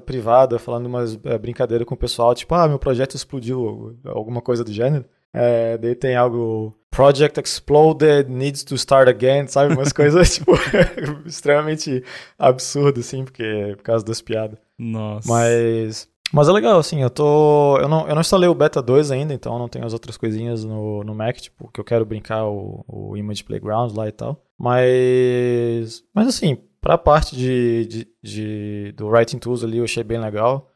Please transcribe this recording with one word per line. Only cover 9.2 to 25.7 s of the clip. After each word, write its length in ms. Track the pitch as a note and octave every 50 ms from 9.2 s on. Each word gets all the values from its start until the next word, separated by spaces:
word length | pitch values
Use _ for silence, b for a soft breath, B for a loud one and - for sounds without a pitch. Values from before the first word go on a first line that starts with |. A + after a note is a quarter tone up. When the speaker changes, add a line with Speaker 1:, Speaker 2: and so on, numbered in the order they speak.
| B2 B2+ C3+ C#3+ C#3+ B2
Speaker 1:
sabe? 260 | - C#3 C#3+ D3 C#3
Umas 180 | B2+ C#3 D3 -
Speaker 2:
<laughs> 0 |
Speaker 1:
coisas, 420 | - D3 D3 D3+ F3+ F3 - -
tipo, 160 | - E3 - F3
<laughs> 720 | - - - - G3 E3+ - - - D#3 C#3+ D3+ D3 D3+
extremamente 800 | D#3+ D3+ - - C#3+ C#3+ D3 D3+ D3+ D#3 D#3 - D#3 C3 B2+ B2+ B B B B B B B
absurdo, 600 | C#3+ C3+ B2+ B2+ - - - C#3+ C#3+ C#3+ C#3 A#2+
assim, 240 | A#2 - - C3 C3
porque, 480 | C3 _ - A2 A2 G#2+ G#2+ G2+ G#2 G2+
por 60 | - -
causa 220 | - A2+ A2+ G2+
das 160 | G#2+ A2+ -
piadas. 380 | - - A2+ A2 A2 G#2+ G#2+ - _ _ _ -
Speaker 2:
Nossa. 480 | A#2+ A2+ A2 A2 G#2+ G#2+ G#2 G#2+ G#2+ -
Speaker 1:
Mas, 800 | A#2 A#2 A#2 A#2 A#2+ A#2 A#2 A2+ A2+ A2+ A2+ A2 A2 - - _ _ _ - - -
mas 160 | D3 D3 D3+
é 40 | F#3+
legal, 260 | G#3+ A3 A#3 G#3 E3+
assim, 240 | D3+ - E3+ D3 C3
eu 60 | A#2+
tô, 680 | - - D3 D3 D3 D3+ D3+ D3+ D3 D3 C#3+ C#3+ C#3 C3+
eu 80 | C#3+ C#3+
não, 180 | D#3+ D#3+ D#3 D3
eu 60 | D3+
não 60 | D#3
instalei 280 | E3+ - - F#3+ F3+ F3
o 60 | E3
Beta 280 | C#3 D3 D#3 - D3+ B2+
dois 280 | B2+ C3 C#3+ D3+ C#3+
ainda, 220 | C3+ C3 D3 D#3 C#3
então 200 | A#2+ - B2 A#2
eu 40 | A#2+
não 100 | A#2+ A#2
tenho 180 | - C3 A#2+
as 60 | A2+ A2
outras 220 | A2+ - - A2 -
coisinhas 460 | - A2+ G#2+ A2 A#2 A#2 A#2 A2+ A2
no, 380 | A2 A2 G#2+ G#2+ G#2+ G#2 G#2 G#2
no 120 | G#2+ G#2+
Mac, 220 | G#2+ G#2+ A#2 B2+ -
tipo, 320 | - - _ - - A2+ -
que 80 | -
eu 40 | G#2
quero 200 | - A#2+ A#2 A2+
brincar 400 | G#2+ A2 G#2+ G#2 - A2 A2 A2
o, 380 | G#2+ G#2 G2+ G2 G2 G2+ - -
o 300 | - G#2 G#2 G2+ G2+ G2+
Image 260 | G#2 G#2 G#2 G#2 G2+ -
Playground 540 | - - - G#2 G#2 G#2+ A2+ B2 A#2 G2+
lá 100 | G#2+ A2 G#2+
e 40 | -
tal. 280 | - A#2 A#2+ D3 - _ _ _ -
Mas, 1500 | - A#2+ B2 B2+ B2+ B2+ B2+ B2+ B2+ B2+ B2+ B2+ B2+ B2 B2 B2 B2 B2 A#2+ A#2+ A#2+ A#2+